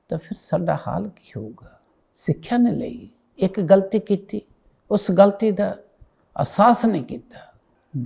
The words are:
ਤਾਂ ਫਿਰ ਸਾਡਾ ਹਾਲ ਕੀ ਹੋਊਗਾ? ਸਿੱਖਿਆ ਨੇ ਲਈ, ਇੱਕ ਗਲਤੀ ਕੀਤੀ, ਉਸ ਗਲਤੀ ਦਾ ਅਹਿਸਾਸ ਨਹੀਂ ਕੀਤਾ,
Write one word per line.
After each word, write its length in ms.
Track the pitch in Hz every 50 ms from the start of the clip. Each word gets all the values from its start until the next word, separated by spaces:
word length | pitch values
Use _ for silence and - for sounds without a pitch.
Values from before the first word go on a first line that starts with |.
| _ -
ਤਾਂ 100 | 165 160
ਫਿਰ 200 | - - 202 -
ਸਾਡਾ 380 | - - 160 180 170 165 147 - -
ਹਾਲ 220 | 113 135 175 208 202
ਕੀ 240 | - _ _ - -
ਹੋਊਗਾ? 420 | 107 107 110 120 - - - - _ _ _ _ _ _ _ _
ਸਿੱਖਿਆ 420 | - - 175 - - - - 240 247
ਨੇ 140 | 240 233
ਲਈ, 360 | - - - - - - - - - _ _ _ _ -
ਇੱਕ 220 | 190 185 - 214
ਗਲਤੀ 380 | 175 151 196 196 190 - 220 208
ਕੀਤੀ, 420 | - - 202 196 - - 214 208 - _ _ _ _ _ _ _ _ -
ਉਸ 200 | 208 202 - -
ਗਲਤੀ 400 | 175 185 196 202 202 - 220 220
ਦਾ 260 | 190 - 101 87 - - - _ _ _ - _ _ _ _ _ _
ਅਹਿਸਾਸ 480 | - - - - - 208 240 233 - -
ਨਹੀਂ 200 | 226 196 151 120
ਕੀਤਾ, 500 | - - - - _ - - - - _ _ _ _ _ _ _ _ - 131 120